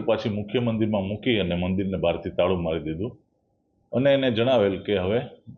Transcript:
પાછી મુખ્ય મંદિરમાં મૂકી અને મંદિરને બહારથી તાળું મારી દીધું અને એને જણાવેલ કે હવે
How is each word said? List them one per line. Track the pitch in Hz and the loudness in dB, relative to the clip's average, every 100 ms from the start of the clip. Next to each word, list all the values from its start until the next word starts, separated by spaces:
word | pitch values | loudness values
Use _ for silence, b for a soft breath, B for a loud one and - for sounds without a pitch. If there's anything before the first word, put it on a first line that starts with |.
| 113 | 0
પાછી | 107 117 104 | 0 0 -4
મુખ્ય | 101 127 | -2 -2
મંદિરમાં | 120 110 110 107 95 | 0 0 0 0 -2
મૂકી | 104 127 107 | -4 0 0
અને | 87 87 | 0 0
મંદિરને | 90 95 95 90 | 0 0 -2 0
બહારથી | 85 82 92 87 | 0 0 -4 0
તાળું | 90 90 | 2 2
મારી | 82 82 76 | -2 -4 -4
દીધું | 80 120 - _ _ _ _ _ _ - | -6 -6 -8 _ _ _ _ _ _ -6
અને | 120 139 | 0 2
એને | 139 131 | 4 2
જણાવેલ | 113 127 123 101 90 | 2 2 4 2 0
કે | 98 98 | 0 0
હવે | 92 120 120 - - | 2 0 -2 -14 -20